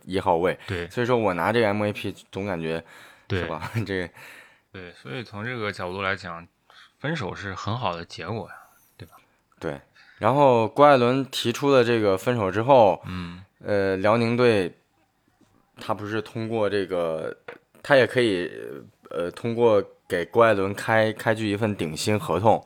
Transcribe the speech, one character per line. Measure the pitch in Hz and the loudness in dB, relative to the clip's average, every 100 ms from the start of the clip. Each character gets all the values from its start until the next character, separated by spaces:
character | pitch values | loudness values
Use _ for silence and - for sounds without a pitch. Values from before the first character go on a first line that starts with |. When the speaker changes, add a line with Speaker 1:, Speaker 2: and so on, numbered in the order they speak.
Speaker 1:
一 | - 92 | -6 -2
号 | 95 85 | 2 2
位， | 90 76 - | 2 -2 -6
Speaker 2:
对。 | 92 87 | -8 -6
Speaker 1:
所 | - | -4
以 | 120 | 0
说 | 123 | 0
我 | 104 | 0
拿 | 87 87 | 0 0
这 | 117 | 2
个 | 107 | 0
M | 101 | 0
V | 104 | -2
P | 104 104 90 - | -4 -8 -10 -12
总 | 98 101 | -8 -6
感 | 87 | -6
觉， | 80 82 - - - - - | -4 -6 -8 -20 -20 -20 -6
Speaker 2:
对。 | 95 | -6
Speaker 1:
是 | 82 | -4
吧？ | 78 - 113 | -8 -6 -6
<laughs> | 98 | -4
这 | 95 | -6
个 | 85 - - - - _ _ | -6 -12 -20 -20 -20 _ _
Speaker 2:
对， | 98 87 | -18 -18
所 | 82 135 | -18 -14
以 | 131 | -12
从 | 107 104 | -12 -10
这 | 117 123 | -8 -6
个 | 104 | -6
角 | 98 90 | -6 -8
度 | 95 | -4
来 | 95 95 | -4 -4
讲， | 95 85 87 _ _ - - _ | -8 -14 -16 _ _ -20 -20 _
分 | 139 | -8
手 | 160 92 | -6 -6
是 | 87 98 | -8 -10
很 | 87 - 120 | -8 -6 -4
好 | 107 | -4
的 | 85 | -6
结 | 85 - 85 | -10 -12 -8
果 | 113 85 | -8 -10
呀， | - - _ _ - | -16 -20 _ _ -20
对 | 90 | -20
吧？ | - _ _ _ - | -20 _ _ _ -10
Speaker 1:
对， | 82 69 _ _ _ - | -10 -10 _ _ _ -2
然 | 104 | 0
后 | 139 139 120 110 | 4 6 4 2
郭 | - | 6
艾 | 147 135 | 6 8
伦 | 120 135 131 | 4 0 -4
提 | - 117 | -4 -4
出 | 117 143 | -2 2
了 | 135 | 4
这 | 117 117 | 4 2
个 | 104 95 | 2 0
分 | - | 0
手 | 123 95 | -2 0
之 | 98 | 0
后， | 117 135 104 85 98 | 4 6 6 2 -4
Speaker 2:
嗯。 | 92 87 90 98 _ | -10 -10 -14 -20 _
Speaker 1:
呃， | 95 101 98 95 | -4 -2 0 0
辽 | 101 117 | 2 2
宁 | 117 120 | 2 2
队 | 123 107 87 - _ _ _ _ _ _ _ _ _ - | 4 2 0 -6 _ _ _ _ _ _ _ _ _ -16
他 | - | -8
不 | 101 | -6
是 | 104 110 | -4 -6
通 | 104 117 110 | -6 -8 -4
过 | 113 101 | -2 0
这 | 101 | 0
个， | 90 90 82 80 67 - - - _ _ | -2 -2 -2 -4 -6 -10 -16 -20 _ _
他 | - | 4
也 | 139 | 4
可 | 113 131 | 6 4
以， | 120 92 87 55 57 67 104 _ - | 2 0 -4 -8 -14 -14 -18 _ -12
呃， | - 87 | -6 -6
通 | - 117 | -6 -6
过 | 113 117 104 95 _ - | 2 4 4 0 _ -6
给 | 90 85 | -4 0
郭 | 113 | 4
艾 | 113 | 4
伦 | 101 95 | 4 0
开， | 101 - 110 110 | -4 0 2 2
开 | 104 117 | 0 -2
具 | 110 110 | 0 0
一 | 101 | 0
份 | 110 | -2
顶 | 98 82 78 | -2 -6 -4
薪 | 104 107 | -2 -2
合 | - 85 | 0 2
同， | 110 90 | 4 2